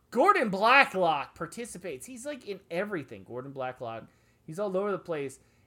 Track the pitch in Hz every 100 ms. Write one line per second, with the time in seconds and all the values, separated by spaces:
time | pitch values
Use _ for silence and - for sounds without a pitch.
0 | _ 226 359 403 233 185 220 277 262 190
1 | 170 147 127 - 160 - 233 180 180 131
2 | 233 254 277 285 202 190 - 170 208 190
3 | 131 101 95 120 139 135 127 123 120 113
4 | - _ _ _ - 160 208 185 208 185
5 | 180 156 139 - _ _